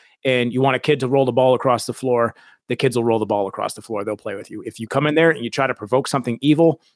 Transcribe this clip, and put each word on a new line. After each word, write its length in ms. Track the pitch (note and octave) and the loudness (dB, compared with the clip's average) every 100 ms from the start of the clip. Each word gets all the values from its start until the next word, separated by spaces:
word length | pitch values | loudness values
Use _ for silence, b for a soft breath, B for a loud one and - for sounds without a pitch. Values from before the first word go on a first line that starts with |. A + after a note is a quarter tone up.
| B B | B B
and 300 | C3+ B2+ A#2+ | -2 0 0
you 80 | B2 | 0
want 160 | C3+ B2+ | 0 0
a 20 | |
kid 220 | - C#3+ | 0 0
to 60 | B2+ | 2
roll 160 | C#3 C3 | 0 2
the 80 | |
ball 200 | A#2+ C3 | 2 2
across 320 | B2 C3+ A#2+ - | 2 2 0 -2
the 80 | |
floor, 400 | A#2 C3 A#2+ A#2 - b b - | -6 -2 0 0 -4 b b -8
the 80 | B2 | -2
kids 180 | C3+ A#2+ | 0 0
will 80 | |
roll 160 | A#2 A2+ | 0 0
the 60 | G#2 | 0
ball 220 | G#2 G2 | -2 -2
across 260 | - G#2 | -4 -6
the 80 | - | -8
floor. 220 | - G#2+ | -8 -6
They'll 120 | G#2 G#2 | -6 -8
play 180 | G#2+ | -8
with 160 | G2 - | -12 -12
you. 140 | G2+ G#2+ | -14 -12
If 140 | - | -12
you 80 | A2+ | -4
come 180 | C#3 D3+ | 0 2
in 100 | D3+ | 4
there 140 | E3 | 4
and 140 | C#3+ | 2
you 80 | A#2 | -2
try 160 | - C3 | -2 -2
to 80 | A#2+ | -4
provoke 320 | G#2+ B2+ - | -2 -2 0
something 320 | C#3 B2 A#2 | -4 -4 -2
evil, 400 | C#3+ D3 E3 D#3 _ | 2 4 4 2 _